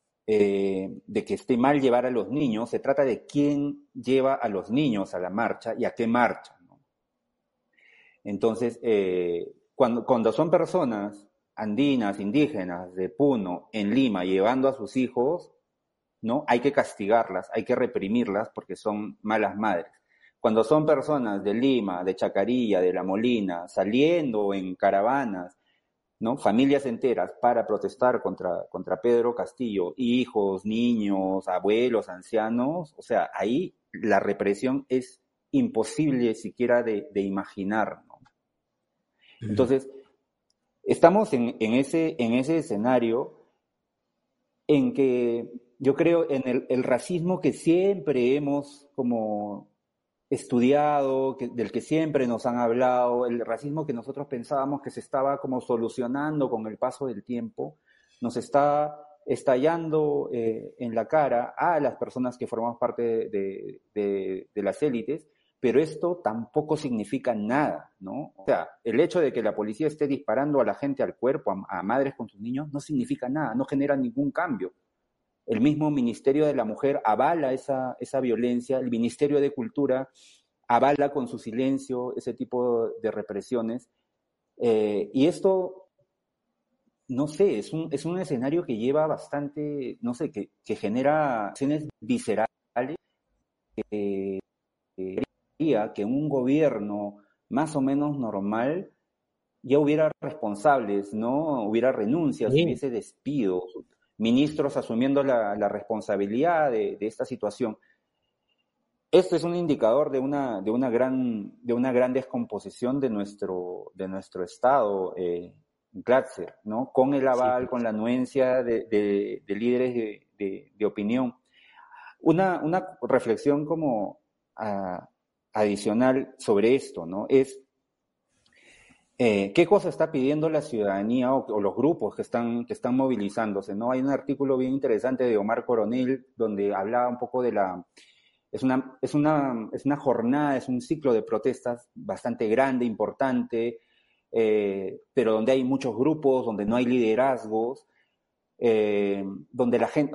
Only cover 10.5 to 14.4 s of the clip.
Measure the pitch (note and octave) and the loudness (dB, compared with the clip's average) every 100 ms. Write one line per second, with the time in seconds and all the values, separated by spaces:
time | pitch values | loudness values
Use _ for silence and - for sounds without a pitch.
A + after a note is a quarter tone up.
10.5 | F3 D#3+ F#3 C3+ G#2+ G2+ - _ _ _ | 2 2 0 0 -2 -6 -10 _ _ _
11.5 | - G#2+ G#2+ C#3+ C3 G2+ G2 G2+ C3 C#3+ | -8 -4 0 2 2 0 -2 -2 2 0
12.5 | G2+ F2+ F2 F2+ F#2 F#2 - C#3+ B2 F#2 | -2 -6 -8 -8 -6 -6 0 2 2 -2
13.5 | F2+ - A2 G2+ A#2+ C3 F#2+ F2+ F#2+ | -6 -6 -4 0 2 2 0 0 2